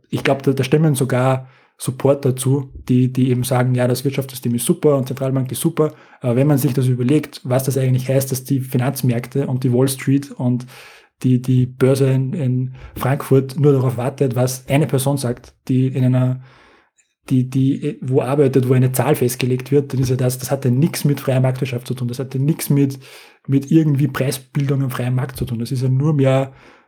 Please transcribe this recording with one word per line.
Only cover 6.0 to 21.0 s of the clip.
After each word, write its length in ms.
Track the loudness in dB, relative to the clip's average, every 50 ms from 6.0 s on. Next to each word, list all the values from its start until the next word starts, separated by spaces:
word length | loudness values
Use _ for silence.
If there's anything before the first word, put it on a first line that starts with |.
| -20 -20 -14 _
Aber 160 | -2 0 2
wenn 100 | 2 4
man 100 | 4 2
sich 160 | 2 2 0 0
das 140 | 0 0
überlegt, 540 | 0 0 0 2 2 2 0 0 -4 -10 -10 -4
was 220 | -2 -2 0 0
das 120 | 0 -2
eigentlich 300 | 0 0 0 0 0 0
heißt, 240 | 0 0 0 0 0
dass 140 | -4 -6 -2
die 160 | -2 -2 -2
Finanzmärkte 840 | -2 -2 -2 -2 0 -2 -2 -2 0 0 0 -2 -4 -4 -4 -4 -2
und 180 | -2 -2 -2 0
die 80 | 0 2
Wall 160 | 2 2 0
Street 420 | -2 -2 -2 0 0 0 -2 -4
und 340 | -8 -4 -2 -2 -2 -2 -4 -10 -18 -20 -20 -20 -20 -20 _ _ _ -4 0
die, 180 | 0 2 2
die 240 | 2 2 2 2 0
Börse 440 | 0 0 2 2 4 4 4 2 2
in, 200 | 2 0 0 -2
in 440 | -4 -4 -2 -2 -2 -2 -4 -6 -8 -14 -18 -16 -8
Frankfurt 640 | -4 -2 -2 -2 -2 0 2 2 2 2 0 -2 2
nur 140 | 4 4 4
darauf 240 | 4 2 0 -2
wartet, 380 | -2 -4 -4 -2 -2 -2 0 0
was 320 | 0 0 -2 -2 -6 -4 -2
eine 180 | 0 0 2
Person 300 | 2 0 0 0 0 -2
sagt, 360 | -2 -2 -4 -6 -6 -10 -20 -20 _ _
die 200 | 0 0 2 2
in 180 | 0 0 2 2
einer, 380 | 2 4 2 2 0 0 -4 -8 -16 -20 -20 _ _ _ _ _ _ _ _ _ _ _ _ _ 0
die, 200 | 0 0 0 0
die, 500 | 0 0 2 0 0 -2 -4 -8 -8 -8
wo 200 | -4 -2 0 0
arbeitet, 480 | 0 2 2 2 2 4 4 2 2 4
wo 40 | 4
eine 200 | 2 2 2 2
Zahl 220 | 0 0 2 2
festgelegt 540 | 2 0 0 0 -2 -2 -2 -2 -4 -2 0
wird, 220 | 0 0 0 0
dann 80 | -2 -2
ist 100 | 0 0
ja 60 | 0
das, 220 | 0 0 -2 -2
das 140 | -4 -4 -4
hat 120 | -4 -2 0
ja 80 | 0
nix 320 | 2 2 2 0 0 0